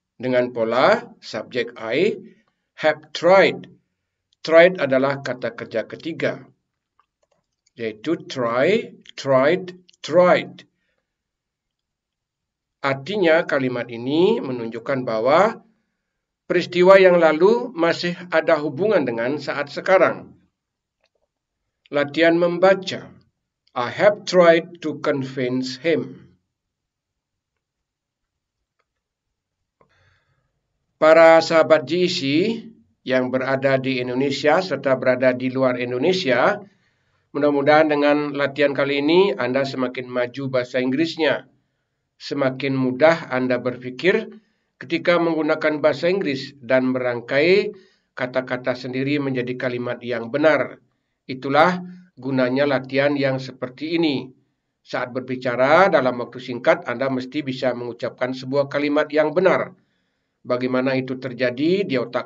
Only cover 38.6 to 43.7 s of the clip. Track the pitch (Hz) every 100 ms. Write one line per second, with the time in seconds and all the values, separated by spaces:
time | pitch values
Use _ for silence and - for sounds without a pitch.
38.6 | 143 139 139 143 143 170 196 - 123 127
39.6 | 135 131 123 131 123 123 123 127 139 127
40.6 | 123 131 127 131 165 165 151 110 - _
41.6 | _ _ _ _ _ _ - 143 135 131
42.6 | 139 135 127 127 156 165 - 127 127 123
43.6 | 123